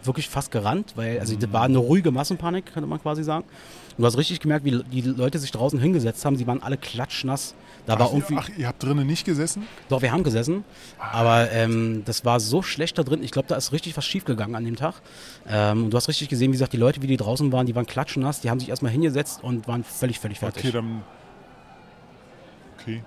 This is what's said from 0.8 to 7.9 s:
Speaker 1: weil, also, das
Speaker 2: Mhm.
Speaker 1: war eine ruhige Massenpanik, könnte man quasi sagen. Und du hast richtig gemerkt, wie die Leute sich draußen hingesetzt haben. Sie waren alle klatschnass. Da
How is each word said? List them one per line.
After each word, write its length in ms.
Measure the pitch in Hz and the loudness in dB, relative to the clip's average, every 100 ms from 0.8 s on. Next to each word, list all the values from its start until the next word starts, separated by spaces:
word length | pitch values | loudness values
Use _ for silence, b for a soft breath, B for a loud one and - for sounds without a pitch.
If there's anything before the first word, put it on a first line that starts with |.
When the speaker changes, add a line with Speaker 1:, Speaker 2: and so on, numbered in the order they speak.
| 214 | -2
Speaker 1:
weil, 240 | - 113 117 | -6 -4 -2
also, 160 | 113 | -2
das 140 | 107 107 | -2 0
Speaker 2:
Mhm. 40 | |
Speaker 1:
war 100 | 113 | 2
eine 160 | 127 131 | 4 4
ruhige 340 | 120 175 175 | 6 4 4
Massenpanik, 540 | 127 147 180 170 180 185 | 2 -2 -2 -2 -4 -4
könnte 160 | 165 147 | -8 -6
man 140 | 151 | -4
quasi 220 | 156 151 | -4 -2
sagen. 200 | 156 156 - B B B B - | -2 -2 -4 B B B B 2
Und 60 | |
du 40 | 120 | 2
hast 100 | 117 | 4
richtig 220 | 156 170 | 0 0
gemerkt, 260 | 151 151 | 0 2
wie 200 | 143 123 127 | 2 0 -2
die 120 | 127 | -2
Leute 380 | 123 123 127 165 | -2 0 0 0
sich 100 | 135 | -4
draußen 280 | 110 127 147 | 0 0 2
hingesetzt 440 | 143 180 117 - | 4 4 2 0
haben. 120 | 147 135 | 0 0
Sie 100 | 123 | 0
waren 160 | 123 | -2
alle 140 | 117 139 | -2 -6
klatschnass. 800 | - 110 131 - 131 139 - - B B | -6 -8 -6 -6 -4 -4 -6 -12 B B
Da 80 | - | -2